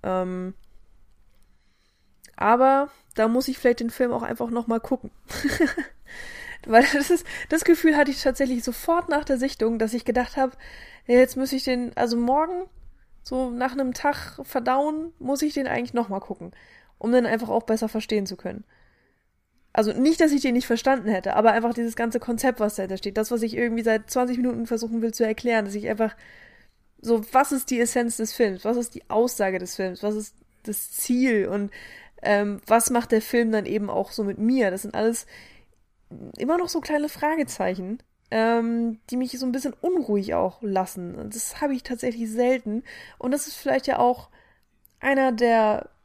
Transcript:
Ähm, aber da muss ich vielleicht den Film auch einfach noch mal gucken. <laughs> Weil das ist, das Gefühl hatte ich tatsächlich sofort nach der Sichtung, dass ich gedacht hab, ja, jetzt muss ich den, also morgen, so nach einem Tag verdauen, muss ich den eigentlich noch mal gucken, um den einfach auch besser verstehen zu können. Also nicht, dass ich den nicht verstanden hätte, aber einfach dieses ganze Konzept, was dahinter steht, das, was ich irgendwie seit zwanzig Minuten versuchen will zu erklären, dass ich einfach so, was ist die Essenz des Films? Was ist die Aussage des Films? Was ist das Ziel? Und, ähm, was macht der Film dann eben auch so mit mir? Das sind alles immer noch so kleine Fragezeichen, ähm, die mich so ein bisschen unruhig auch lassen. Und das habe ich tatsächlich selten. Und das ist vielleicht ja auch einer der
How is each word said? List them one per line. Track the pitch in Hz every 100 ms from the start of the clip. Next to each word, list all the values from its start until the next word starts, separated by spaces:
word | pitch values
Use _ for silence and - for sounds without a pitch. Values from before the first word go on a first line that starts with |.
Ähm, | 196 185 185 180 185 - - - - - - _ - _ - _ _ _ _ _ _ _ - -
aber | 202 240 262 269 285 - _ -
da | 220
muss | 240 269
ich | 262
vielleicht | 254 240
den | 233
Film | - 247
auch | 240
einfach | 233 226 233
noch | 233 233
mal | 226
gucken. | - 262 - - - -
<laughs> | 285 - 330 - - - - - - - - - -
Weil | 226 277
das | 285 285
ist, | 349 - - -
das | 320
Gefühl | - 330 330 302
hatte | 294
ich | 269
tatsächlich | 269 254 269 247
sofort | 247 233 - 339 349
nach | 294
der | 294 262
Sichtung, | 269 - 220 226
dass | 220
ich | 233
gedacht | - 240 240 -
hab, | 262 - - - - - -
ja, | 247
jetzt | 254 254
muss | 269
ich | 262
den, | 262 247 247 -
also | 240 240
morgen, | 240 277 320 359 370 - - - _ -
so | - 254 254
nach | 240 254
einem | 254 262
Tag | 254 285 285 - -
verdauen, | 269 262 240 262 294 311 330 _
muss | 254 277
ich | 302
den | 285 262
eigentlich | - 240
noch | 240 214
mal | 196
gucken, | - 196 175 - - - _ _
um | 220
den | 247 240
einfach | 220 233
auch | 233
besser | - 220 220
verstehen | 220 - 214 196
zu | 190
können. | 180 - - _ _ _ _ _ _ _ _ _ _
Also | - 214
nicht, | - 277 320
dass | 320
ich | 285
den | 269 240
nicht | -
verstanden | 233 262 262 208
hätte, | 190 196 -
aber | 226
einfach | 214 233
dieses | 240 233 226
ganze | 233 233
Konzept, | - 233 254 247
was | 214 -
dahinter | 190 190
steht, | 202 196
das, | 220
was | 240
ich | 226 233
irgendwie | 233 226
seit | 226 220 214
zwanzig | 247 247 247
Minuten | 247 233 226
versuchen | 226 226 226
will | 226
zu | 220 220
erklären, | 220 240 226
dass | 202 208
ich | 208
einfach | 214 220 - - - - - _ _ _ _
so, | 220 233 214
was | 262 285
ist | 269 -
die | 247
Essenz | 233 247 233 226
des | 220
Films? | - 220 185 208
Was | 240
ist | 233 -
die | _
Aussage | 220 247 - 196 190
des | 180 -
Films? | 185 180
Was | 208 214
ist | 208 _ _ _
das | - 208 -
Ziel? | - - 247 254 214 185
Und, | 202 202 - - - - -
ähm, | - 202 208 202 -
was | 226 233
macht | 240 233
der | 220
Film | - 240 226
dann | 220 190
eben | 214 202
auch | - 196
so | - 202
mit | -
mir? | 220 262 202
Das | 190
sind | 208
alles | - 220 233 - - - - _ _ _ _ _ - - -
immer | 254 349
noch | 349
so | 330
kleine | - 302 302
Fragezeichen, | - 302 320 247 - 185 185 185 233 _ _ _
ähm, | 220 226 233 226 233 233 220 -
die | 254
mich | 254 247
so | 262
ein |
bisschen | 262 277 -
unruhig | 349 359 262 208 190
auch | 170 185 -
lassen. | 214 190 185 190 175
Und | 180 208 220
das | - -
habe | 294 262
ich |
tatsächlich | - 240 254 233 226
selten. | 220 247 262 220 220 - - - -
Und | 247
das | 285 294
ist | -
vielleicht | 277 269 269
ja | -
auch | 247 247 - _ _ _ _ _ _ _
einer | 269 269 262
der | 226 240 226 214 208 - _